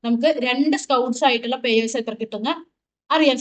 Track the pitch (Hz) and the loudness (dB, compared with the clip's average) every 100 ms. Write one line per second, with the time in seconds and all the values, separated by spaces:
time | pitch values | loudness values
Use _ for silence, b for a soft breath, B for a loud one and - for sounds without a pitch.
0 | 233 233 285 302 247 254 302 294 - 262 | 0 0 2 0 -2 0 0 0 0 0
1 | 247 240 277 240 233 254 240 226 226 247 | 0 0 2 0 -2 -4 0 0 0 -4
2 | 233 220 220 214 233 339 330 _ _ _ | -6 -8 -8 -6 -4 -6 -8 _ _ _
3 | _ 311 302 254 | _ 2 4 2